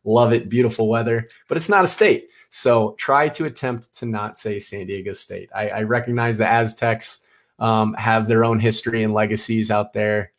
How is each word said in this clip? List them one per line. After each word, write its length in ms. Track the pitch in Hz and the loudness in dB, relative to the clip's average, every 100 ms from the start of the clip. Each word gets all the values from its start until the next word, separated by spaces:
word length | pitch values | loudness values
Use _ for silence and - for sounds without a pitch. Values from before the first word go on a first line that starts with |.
Love 280 | 107 113 117 | 0 4 4
it. 160 | 117 - | 2 0
Beautiful 400 | 120 117 113 110 | 0 0 2 0
weather, 400 | 113 113 117 113 _ - | 0 0 -2 -4 _ -6
but 80 | 160 | -4
it's 120 | 160 | 2
not 160 | 202 | 2
a 40 | 180 | 4
state. 400 | - 214 - - _ _ | 4 4 4 -2 _ _
So 440 | - 127 117 107 - | -2 2 4 2 -2
try 300 | - 139 151 | 2 2 2
to 140 | 151 | -2
attempt 500 | 156 120 131 120 - | -8 -4 -6 -6 -10
to 120 | - 120 | -12 -6
not 300 | 107 107 - | -6 -6 -8
say 220 | 107 101 | -8 -8
San 280 | - 101 95 | -8 -12 -10
Diego 260 | 98 95 | -8 -8
State. 380 | 98 - 95 90 | -10 -12 -14 -10
I, 140 | 101 104 | -6 -6
I 140 | 101 | -4
recognize 540 | 107 120 117 120 117 110 | -2 -2 -2 -2 -2 0
the 120 | 107 | 2
Aztecs, 760 | 117 113 - 117 110 - - _ _ _ - | 2 0 -2 -2 -2 -6 -12 _ _ _ -4
um, 360 | 113 110 107 | 0 2 0
have 320 | 107 113 113 110 | 0 2 2 2
their 180 | 113 | 2
own 140 | 117 113 | 4 2
history 440 | 113 110 117 113 | 2 0 -4 -2
and 120 | 110 | 0
legacies 560 | 107 107 107 - 113 107 | 0 0 -2 -2 -2 0
out 220 | 104 104 | 0 -2
there, 400 | 110 107 104 98 | -2 -2 -2 -4